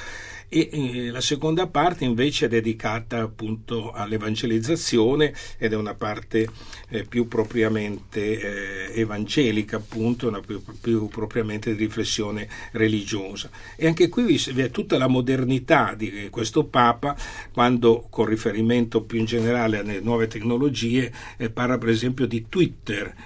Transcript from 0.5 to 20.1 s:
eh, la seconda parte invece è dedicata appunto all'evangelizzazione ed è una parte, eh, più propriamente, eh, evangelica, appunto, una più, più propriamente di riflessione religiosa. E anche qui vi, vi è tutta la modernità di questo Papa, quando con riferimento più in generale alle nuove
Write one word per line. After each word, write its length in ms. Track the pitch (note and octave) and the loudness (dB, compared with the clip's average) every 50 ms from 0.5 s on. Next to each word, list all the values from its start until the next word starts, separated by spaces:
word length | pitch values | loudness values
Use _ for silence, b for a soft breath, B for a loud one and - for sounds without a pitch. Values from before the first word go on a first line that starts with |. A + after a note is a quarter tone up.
| - D#3 D#3+ - | 2 2 2 2
eh, 400 | - D3+ C#3 B2 B2 B2 B2 A#2+ | 0 -2 -2 -2 -2 -4 -6 -4
la 80 | A#2+ B2+ | -4 -4
seconda 480 | B2 - D3+ C3+ C#3+ D#3 D#3+ E3+ F#3 F3 | -2 -2 -2 0 0 0 2 0 0 0
parte 380 | - C#3+ D#3 F3+ - - C#3+ | 2 2 2 2 2 0 0
invece 400 | B2+ A#2 A2+ C3 D3 C3+ - D3+ | 0 2 2 2 2 2 2 0
è 40 | A#2+ | 2
dedicata 720 | A#2 A#2 A2 A2+ A2 A2 - A2 G#2+ A2+ A2 - B2 A#2 | 2 2 2 0 -4 -2 -4 -4 -4 -4 -6 -6 -4 -4
appunto 720 | A2+ A2 A2 - A2 G#2+ A2 A2 A2 - A#2+ A2+ G#2+ A#2 | -4 -4 -6 -8 -6 -6 -6 -6 -6 -6 -6 -6 -6 -6
all'evangelizzazione 1400 | A2+ A2 G#2 G#2 A2 A2 G#2+ A2 G#2+ A2 - A#2+ A2 A2+ A2 B2+ E3 D#3+ - - - A#2 G#2+ A#2 C#3 C#3+ - - F2+ B B B B B | -8 -8 -6 -4 -2 -2 -2 -2 -2 -2 0 0 0 0 2 0 -2 0 0 2 4 4 6 6 6 4 2 2 0 B B B B B
ed 160 | A#2 A2+ A2 | -2 0 0
è 20 | |
una 180 | G#2+ G#2+ G#2 G2+ | 0 -2 -4 -6
parte, 540 | G#2 A2 G#2 G#2 G2+ - - - A2+ A2 A2 B B B B B B B - | -6 -6 -6 -6 -6 -8 0 2 2 2 2 B B B B B B B -8
eh, 160 | A#2+ A2 G2+ | -6 -6 -6
più 240 | - - A#2+ A#2+ A2+ | -2 0 0 0 0
propriamente, 1700 | - A2+ G#2+ A2 - A#2+ A2 A2 A2 G#2+ G#2 G#2 G2+ F#2 - - - A2 G2+ G#2+ A2 G2 G2+ G2+ G2+ G2+ G2 G2 G2 F#2+ F#2+ F#2+ G2 | 0 -2 -2 0 2 2 2 2 2 0 -2 -4 -6 -8 -10 -8 -6 -4 -2 -2 -2 -2 -4 -6 -6 -6 -6 -8 -8 -8 -8 -6 -2
eh, 60 | A2+ | -2
evangelica, 760 | A2+ G#2 G#2+ G#2 G#2+ G#2 - D#3 C#3+ A#2 G#2+ G#2+ G#2+ G#2+ - | -2 0 0 -4 -4 -2 2 2 2 4 2 0 -2 -2 -6
appunto, 540 | G#2+ G#2+ - - A2+ A2 A#2+ B2 A#2+ - A#2 | -8 -8 -6 -4 -2 0 0 0 0 -2 -2
una 100 | G#2+ G2 | -2 -4
più, 220 | F#2+ - G#2+ F#2+ - - - - | -8 -8 -10 -10 -10 -12 -16 -8
più 280 | - A#2 A2+ A2 G#2+ G#2 | -2 0 0 2 0 -2
propriamente 640 | - A2 G#2+ G#2 - B2 A2 G#2+ G#2 G#2+ G#2+ A#2+ A2 | -4 -6 -6 -4 -2 -2 -2 -2 -4 -4 -2 -4 -2
di 80 | G2+ A2 | 0 -2
riflessione 640 | G#2+ A2 A2+ A2 - - - G#2+ G#2 G#2 G#2 G#2+ B B B B B | -2 -2 -2 -2 -2 -2 -2 -2 -2 -4 -6 -6 B B B B B
religiosa. 800 | B A2+ A2 A2 A2 G#2 G2+ G#2 A2 G2+ F#2+ F#2+ G2+ G2+ - - B B B B B | B 2 4 4 4 0 -2 -2 -6 -6 -6 -8 -10 -10 -12 -12 B B B B B
E 120 | B D3+ D#3+ | B 2 2
anche 200 | E3 E3 F3+ E3 | 6 6 4 4
qui 160 | - - A#3+ | 4 2 4
vi, 180 | A3 D3+ B2+ - - C3 | 4 4 4 4 0 0
vi 80 | B2+ | 0
è 100 | C3 B2 | 0 0
tutta 260 | - - G#3+ - - C3+ | 0 -4 0 0 2 2
la 100 | C3 C3 | 4 4
modernità 840 | B2+ B2+ B2 B2 C3+ B2+ B2+ B2 C3+ B2+ A2+ - E3 C#3+ A#2 G2 - G#2+ | 4 4 4 2 2 2 2 2 0 0 4 4 6 6 6 2 0 -4
di 320 | G#2+ F#2 G2 G#2 G#2 F#2+ | -6 -6 -6 -6 -10 -8
questo 340 | - A#2+ A2 G#2+ - - - | -6 -6 -6 0 2 0 0
Papa, 540 | - - C3+ A#2+ A#2+ A#2 A#2 - C#3+ C#3 B B B B B B B | 4 4 6 6 6 6 4 0 -4 -4 B B B B B B B
quando 560 | B B2 A#2+ B2 B2+ A#2 A#2 A#2 A2+ A2+ - - | B 4 4 4 4 6 6 6 6 6 2 -6
con 160 | - - A2 | -2 0 2
riferimento 760 | G2+ A2 A2 - A#2 G2+ G#2+ A2+ A2+ A#2+ B2 A#2+ A2+ - A2+ | 2 2 0 0 -2 0 2 2 4 4 4 2 2 0 -2
più 180 | A2 - A#2 A2+ | 0 0 -2 -2
in 60 | A2 | 0
generale 540 | A2 A#2+ A#2 A2+ A#2 A#2+ B2 A2+ A2 G#2+ G#2 | 0 0 0 2 2 2 2 2 2 0 0
alle 200 | G2+ G#2 G#2 F#2+ | -2 -4 -4 -4
nuove 280 | F#2+ A#2 | 0 0